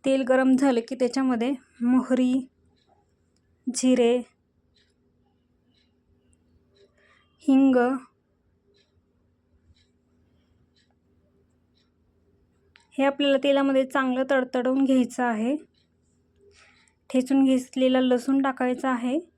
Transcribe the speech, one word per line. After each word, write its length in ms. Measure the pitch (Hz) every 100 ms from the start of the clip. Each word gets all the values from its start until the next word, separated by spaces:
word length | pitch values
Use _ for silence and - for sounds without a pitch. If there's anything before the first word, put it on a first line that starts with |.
तेल 180 | 269 269
गरम 300 | 254 262 262
झालं 280 | 254 277 233 226
की 60 |
त्याच्यामध्ये 560 | 262 247 262 262 247 240 277 _ _
मोहरी, 500 | 240 254 254 254 254 262 262 _ _ _ _ _ _ _ _ _ _ _ -
जिरे, 500 | 233 254 254 233 247 226 _ _ _ _ _ _ _ _ _ _ _ _ _ _ _ _ _ _ _ _ _ _ _ _ _ _ _ _ _ _ _
हिंग 320 | - 269 269 254 247 262 - _ _ _ _ _ _ _ _ _ _ _ _ _ _ _ _ _ _ _ _ _ _ _ _ _ _ _ _ _ _ _ _ _ _ _ _ _ _ _ _ _ _ _ _ _ _ _ _
हे 100 | -
आपल्याला 340 | 269 277 285 269
तेलामध्ये 420 | 277 277 277 269 262
चांगलं 380 | 277 262 247 262
तडतडवून 540 | 277 262 254 247 262
घ्यायचं 380 | 269 262 247 -
आहे. 320 | 247 220 226 302 - _ _ _ _ _ _ _ _ _ _ _ _ _ _
ठेचून 340 | 254 254 269
घेतलेला 560 | 269 262 254 262 254 254
लसूण 380 | 254 247 247 277
टाकायचा 480 | 269 262 254 254 262
आहे 280 | 247 247 294 349